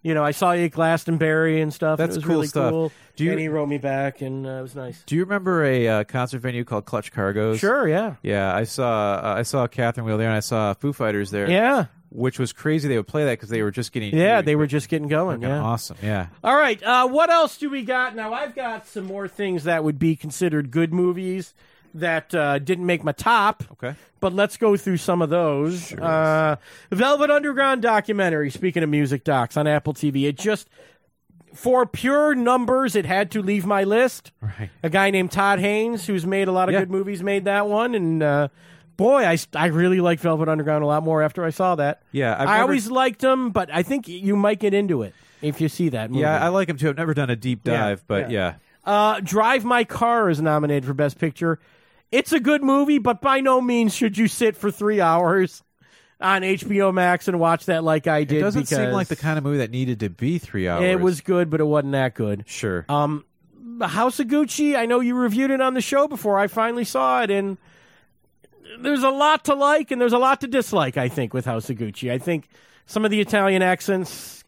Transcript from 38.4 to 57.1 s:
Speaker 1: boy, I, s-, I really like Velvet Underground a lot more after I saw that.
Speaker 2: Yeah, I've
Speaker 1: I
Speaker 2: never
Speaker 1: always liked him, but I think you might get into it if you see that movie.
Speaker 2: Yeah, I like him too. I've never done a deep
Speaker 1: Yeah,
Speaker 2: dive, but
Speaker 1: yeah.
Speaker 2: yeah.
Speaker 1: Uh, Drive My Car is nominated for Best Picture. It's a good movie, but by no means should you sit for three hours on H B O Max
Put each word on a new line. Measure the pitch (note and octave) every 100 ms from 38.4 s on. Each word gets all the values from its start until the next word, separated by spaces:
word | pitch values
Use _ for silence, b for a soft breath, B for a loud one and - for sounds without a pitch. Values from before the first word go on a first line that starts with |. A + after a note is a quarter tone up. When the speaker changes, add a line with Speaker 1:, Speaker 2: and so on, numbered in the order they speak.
| C#3+ b b b b -
Speaker 1:
boy, | G#3 C#4
I, | G3+
s-, | E3 - C#3
I | E3+
really | D#3 F3+ F#3
like | F3 E3+
Velvet | E3+ D#3+ D#3+
Underground | D#3 D3+ D3+
a | D3
lot | D3+
more | D#3+ D#3
after | D3+ - E3
I |
saw | D3+ F#3 E3+
that. | C#3+ - _
Speaker 2:
Yeah, | C3+ B2
I've | A2 C#3+
Speaker 1:
I |
Speaker 2:
never | G#3+
Speaker 1:
always | B3+ C#4+ G#3+
liked | B3+ C4 G#3
him, | C4 C4 B3+
but | G3 F#3
I | D#3
think | F3+ C4+ G#3+
you | F3 G3 G3+
might | G3+ G#3
get | G#3
into | G3+ G3+ D3
it | G2+ - b b
if | D3+ C#3
you | D#3
see | - E3+
that | B2 A2
movie. | C3
Speaker 2:
Yeah, | D3+ D#3
I | E3
like | F#3+ F3
him | C#3+
too. | D3+
I've | C#3+
never | E3
done | D3 C3+
a | A#2
deep | B2 A#2+ A#2+
Speaker 1:
Yeah, | A#2
Speaker 2:
dive, | G#2+ G2 _
but | G2+ F#2
Speaker 1:
yeah. | A2 F2+ D#2+ b b -
Speaker 2:
yeah. | G#3 G#3+ G#3
Speaker 1:
Uh, |
Drive | F#3 G3 A3 C4
My | A3+ B3
Car | A#3 - B3 A#3 G3+
is | D3+
nominated | D#3+ D3+ D3 C#3+ C3
for |
Best | C#3 D3 C3+
Picture. | E3 - E3 D#3+ b b b b b
It's | B3 -
a | D4+
good | A#3+ D4
movie, | C4+ C#4 C#4+ D4
but | A3 B3
by | C4+ C4+
no | C4+ B3+
means | B3 A#3+ A3
should | - A3+ G3
you | A3+
sit | - A3+ -
for | G3+
three | - G#3 G#3+
hours | E3+ E3 F3 F#3+ F#3 - _ _ b b b b
on | F#3 F#3+
H | F#3 F#3+ -
B | G3+
O | G3
Max | F#3 F3+